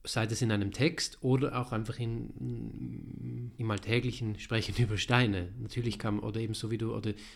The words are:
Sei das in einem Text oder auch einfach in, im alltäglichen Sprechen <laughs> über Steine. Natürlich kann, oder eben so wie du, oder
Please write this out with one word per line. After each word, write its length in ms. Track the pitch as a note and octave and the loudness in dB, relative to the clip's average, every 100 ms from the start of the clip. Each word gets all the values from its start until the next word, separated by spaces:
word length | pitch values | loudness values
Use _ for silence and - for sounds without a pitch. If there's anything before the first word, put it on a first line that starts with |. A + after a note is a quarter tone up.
| - | -4
Sei 160 | A#2+ | 0
das 160 | A2 A2+ | 2 2
in 120 | A2+ | 4
einem 180 | G#2 G2 | 4 2
Text 480 | - D#3 - - - | 4 2 2 -4 0
oder 400 | B2+ B2+ C#3+ B2 | 4 4 4 0
auch 120 | B2 | -2
einfach 260 | A2 A2 A#2 | -2 -2 -2
in, 1500 | A2+ A#2 A2+ - B2 A#2 - - B1 - - - B2 A#2+ A#2+ - | -2 -2 -4 -6 -4 -4 -6 -6 -6 -8 -8 -8 -6 -6 -6 -4
im 120 | A2+ | -2
alltäglichen 680 | G2+ G#2+ A#2+ B2+ - A2+ G#2 | -2 2 2 2 -2 -4 -4
Sprechen 360 | - A2+ - G2+ | -2 0 2 2
<laughs> 60 | |
über 160 | A2 G#2 | 2 2
Steine. 500 | - B2 A#2+ F#2+ F2+ A#2 | 4 6 6 2 -2 -6
Natürlich 380 | A2 - A#2 G2+ | -6 -2 -2 0
kann, 220 | A2+ G2+ | 0 0
oder 180 | A2 A2 | 0 -2
eben 160 | A2 | -2
so 160 | A2 A2 | -2 -2
wie 80 | A2+ | 0
du, 160 | A2+ | 0
oder 180 | A2 G#2+ G2+ - | -2 -2 -4 -8